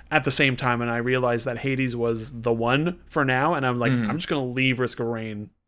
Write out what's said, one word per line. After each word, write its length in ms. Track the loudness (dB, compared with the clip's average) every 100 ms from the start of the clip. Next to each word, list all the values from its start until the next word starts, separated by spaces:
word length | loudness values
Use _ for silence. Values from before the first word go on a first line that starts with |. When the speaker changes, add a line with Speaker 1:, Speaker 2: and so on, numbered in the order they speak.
| -2
Speaker 1:
at 140 | 0
the 80 | 2
same 240 | 2 2
time. 260 | 2 0 0
And 80 | 0
I 100 | -2
realized 460 | 0 0 2 0 -2
that 120 | -4
Hades 380 | -2 0 -2 0
was 460 | 0 -2 -6 -4
the 100 | 0
one 480 | 2 2 2 0 -4 -4
for 180 | 0
now, 300 | 0 2 2
and 120 | 2 0
I'm 140 | 0
like, 100 | 2
Speaker 2:
Mm-hmm. 180 | 2 0
Speaker 1:
I'm 100 | -2
just 100 | -2
gonna 160 | -2
leave 340 | -2 2 2 2
Risk 220 | 0 -2
of 60 | -4
Rain 420 | -4 -6 -8 -12 -16